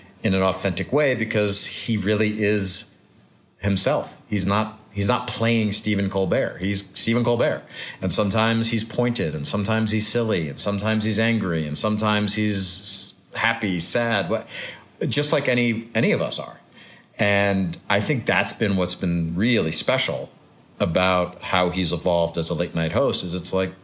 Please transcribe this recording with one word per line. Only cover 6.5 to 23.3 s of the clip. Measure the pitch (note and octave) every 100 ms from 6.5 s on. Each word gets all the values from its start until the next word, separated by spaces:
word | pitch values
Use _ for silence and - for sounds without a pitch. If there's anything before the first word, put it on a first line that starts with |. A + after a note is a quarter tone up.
| -
He's | F#2+ G2+ -
Stephen | - - A#2
Colbert. | A#2+ A#2+ C#3+ D2 - - - -
And | G2
sometimes | E2+ G2+ A2 A2+ A2+ A2+
he's | A2+
pointed, | A2+ - B2 A#2 E2
and | D2
sometimes | C#2+ A2+ G2+ A2 G#2+
he's | G#2+ G#2
silly, | A#2+ A2+ F#2+ D2+
and | C#2+
sometimes | G2+ G2+ G#2+ A2
he's | G#2+ G#2
angry, | A2+ A2+ F#2 D#2+ D2+
and | D2
sometimes | G#2+ G#2 G#2+ G#2+ G#2 G#2+
he's | G#2 G2 F#2+ - - - - - _
happy, | - A2+ A#2 G#2 F2+
sad, | - A#2+ A#2 G#2+ F2
what, | G#2+ - - - - - - D3
just | C3+ C#3+
like | D3+ -
any, | B2 A#2+ A2 - A2
any | G3
of | B2
us | C2+ -
are. | - - - - - - - -
And | G#2 G2+ G2+ G2 F2+ E2 -
I | G2+
think | G#2+ C#3
that's | - F#2 G2+
been | - G#2 G2
what's | F2
been | - F2+ E2+ E2
really | E2+ A#2 A2+ D#2+
special | - - B2+ - C2 - - - - - -
about | G2 F2 F#2 F2+ F2 -
how | - F#2 F2+
he's | F2+ F2
evolved | E2+ F#2 E2+ E2+ F2
as | D#2+
a |
late | E2 F2
night | E2 E2
host, | G#2 C3+ -
is | F2+